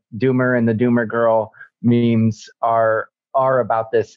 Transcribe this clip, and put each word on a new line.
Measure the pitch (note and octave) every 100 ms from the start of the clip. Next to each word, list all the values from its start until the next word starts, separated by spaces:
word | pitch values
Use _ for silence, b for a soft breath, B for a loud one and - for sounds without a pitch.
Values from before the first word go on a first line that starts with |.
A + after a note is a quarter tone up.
| _ G#2+
Doomer | C3 B2+ B2+ B2
and | A#2
the |
Doomer | A2 B2 A#2+ A2
Girl | A#2 A#2 A2+ G#2+ B B _
memes | A#2 A#2+ A#2+ A2+ A2 G#2 - _
are, | A#2 A2+ A2 A2 - _ _
are | C3+ C3 C3
about | G#2+ A2+ A2+
this | A2+ A2